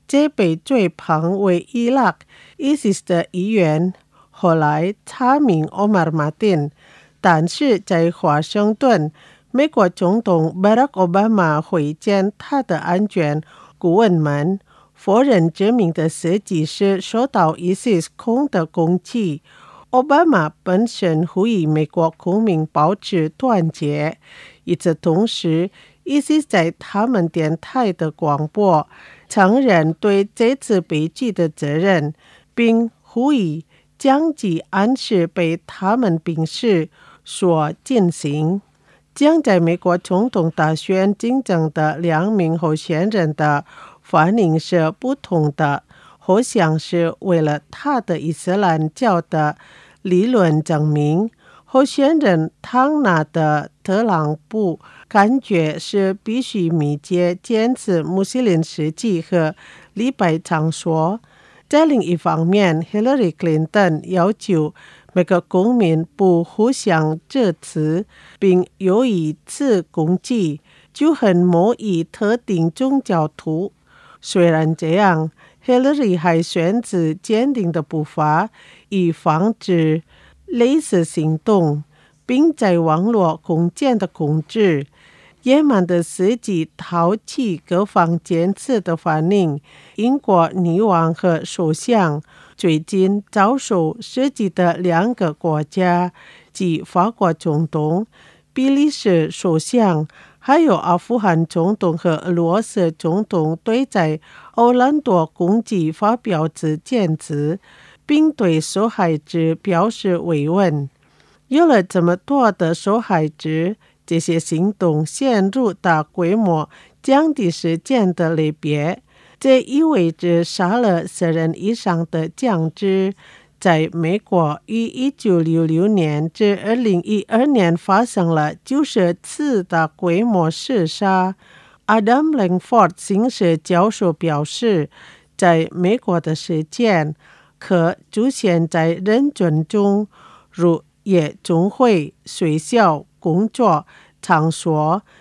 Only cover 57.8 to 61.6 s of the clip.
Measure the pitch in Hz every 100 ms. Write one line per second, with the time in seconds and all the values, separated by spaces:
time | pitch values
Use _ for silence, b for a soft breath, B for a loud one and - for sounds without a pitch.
57.8 | - 170 156 190 196 254 233 165 165 -
58.8 | 156 - 233 170 - 180 156 - B B
59.8 | B 196 247 - 175 160 - 160 160 -
60.8 | 170 160 165 226 b b b b